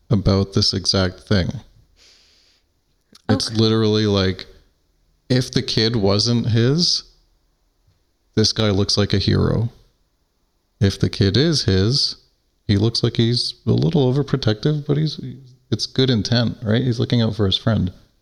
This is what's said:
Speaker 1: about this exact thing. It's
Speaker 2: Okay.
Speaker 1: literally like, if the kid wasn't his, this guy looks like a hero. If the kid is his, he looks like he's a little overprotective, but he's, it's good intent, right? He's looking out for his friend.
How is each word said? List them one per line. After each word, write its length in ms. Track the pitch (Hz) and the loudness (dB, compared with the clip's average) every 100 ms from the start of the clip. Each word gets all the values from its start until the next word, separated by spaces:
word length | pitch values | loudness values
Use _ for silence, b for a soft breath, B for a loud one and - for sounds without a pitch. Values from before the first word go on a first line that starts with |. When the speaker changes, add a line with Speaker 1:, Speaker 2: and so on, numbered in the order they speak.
| - | -2
Speaker 1:
about 420 | 107 95 98 98 | 0 2 0 0
this 200 | - - | 0 0
exact 480 | 101 90 98 92 - | -2 -2 0 -2 -4
thing. 280 | - 98 87 - - _ _ _ b b b b b b _ _ _ _ _ _ - | -2 0 0 -6 -12 _ _ _ b b b b b b _ _ _ _ _ _ -4
It's 160 | 131 - | -2 -2
Speaker 2:
Okay. 80 | 110 | 0
Speaker 1:
literally 500 | 110 110 107 107 107 | 2 2 2 2 2
like, 400 | 101 95 90 - - _ _ _ _ _ _ - | 2 0 -2 -10 -20 _ _ _ _ _ _ -2
if 240 | 127 120 | -2 0
the 100 | - | -4
kid 340 | - - 110 120 | -2 0 0 2
wasn't 520 | 98 101 113 120 117 | 2 2 0 0 0
his, 560 | 113 120 156 170 - - _ _ _ _ _ _ _ _ _ _ _ _ | 2 2 2 0 -2 -8 _ _ _ _ _ _ _ _ _ _ _ _
this 180 | - 107 | -2 -2
guy 180 | - 107 | 0 0
looks 260 | 98 101 - | 0 0 -2
like 160 | 101 | 0
a 60 | 98 | 0
hero. 520 | 104 98 85 87 117 - _ _ _ _ _ _ _ _ _ - | 0 2 2 0 -2 -8 _ _ _ _ _ _ _ _ _ -2
If 180 | 98 - | -2 0
the 120 | 101 | -2
kid 260 | - 101 107 | 0 2 2
is 280 | 165 147 | 0 0
his, 520 | - 95 101 139 - - _ _ _ _ - | 0 0 0 0 -4 -6 _ _ _ _ -2
he 100 | 101 | 0
looks 260 | 113 - | 2 0
like 140 | 120 - | -2 0
he's 380 | 113 120 - - - | 0 0 -4 -6 -2
a 60 | |
little 400 | 117 147 165 127 | 0 2 2 2
overprotective, 760 | 135 139 135 110 107 151 151 143 | 0 -2 -2 -2 0 -2 -2 -2
but 100 | 143 | -2
he's, 240 | 156 - 131 127 131 - - | -2 -6 -12 -14 -20 -16 -6
it's 160 | 110 - | -6 -4
good 240 | - 131 | -2 0
intent, 480 | 117 92 117 113 - | 0 0 0 0 -4
right? 200 | 104 113 | -2 0
He's 160 | 131 117 | 0 -2
looking 220 | - 123 | 0 0
out 140 | 110 101 | 0 0
for 100 | 101 | -2
his 100 | - | 0
friend. 340 | - 101 90 - _ _ | 0 0 -2 -6 _ _